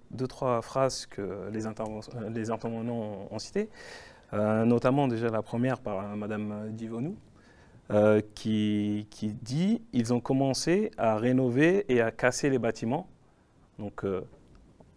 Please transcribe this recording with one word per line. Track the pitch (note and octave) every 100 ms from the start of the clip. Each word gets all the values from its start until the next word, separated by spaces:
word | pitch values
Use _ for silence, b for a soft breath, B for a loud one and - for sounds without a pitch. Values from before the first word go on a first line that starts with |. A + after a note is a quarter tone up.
| -
deux, | A2+ B2+
trois | - C3+ A#2+
phrases | A2+ C3+ C3+ - -
que | - G2 G2 F#2+
les | A2 A2
interven-, | G#2 A2 G#2+ A2 B2
euh, | G#2+
les | A2+ A2
intervenants | A2 A#2 A2+ A2+ A#2 G#2+ G2+ G2
ont | A2
citées, | - G3 A3 B B B B B B
euh, | G#2 G#2+ G#2+
notamment | A2+ A#2+ B2+ C#3 C#3
déjà | A2+ A#2
la | A2+
première | G#2 A#2 B2+ B2
par, | - G2
euh, | G2+ G#2
Madame | G#2 G#2+ G#2 G#2 G#2+
Divonou, | A2 A2+ A2+ C#3 G#3+ - - b b b b -
euh, | G#2 G#2+ G#2+ G#2+
qui, | - A2+ G#2+ G#2+ G#2 G#2 G#2 G#2
qui | - G#2+
dit : « | G#2+ G#2 C#3 F#3+ A#3 -
Ils | B2 A#2
ont | B2
commencé | - C3+ C3+ B2+ - F#3 G#3+ -
à | A2+ G#2+
rénover | A#2 B2+ C3 A#2+ D#3 G3 -
et | B2
à | A2+
casser | - B2+ B2+ D3
les | C3+
bâtiments. » | A2+ A2 A#2 C#3 F#3+ - _ b b b b -
Donc, | G#2 -
euh, | G2+ F#2 - - - - - - -